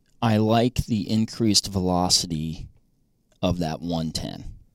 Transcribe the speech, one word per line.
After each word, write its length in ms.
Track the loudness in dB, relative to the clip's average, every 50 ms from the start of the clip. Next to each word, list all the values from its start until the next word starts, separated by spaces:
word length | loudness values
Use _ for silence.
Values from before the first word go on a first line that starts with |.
| _ _ _ _
I 160 | 0 2 4
like 380 | 4 4 4 4 4 2 2 0 -2 -2
the 240 | 0 -2 -2 0 0
increased 580 | 0 0 0 0 0 0 2 2 2 2 0
velocity 1000 | 0 0 0 2 2 2 2 2 2 2 0 0 -2 -4 -4 -4 -4 -6 -8 -12 -14 -18 _ _ _ _ _ _ _ _ _ _ _ _ _
of 180 | -2 0 0 0
that 220 | -2 -4 -4 -4
one 300 | -4 -4 -2 -2 -2 -4
ten. 340 | -4 -6 -8 -10 -12 -12 -14 -14 -16 -18 -20 _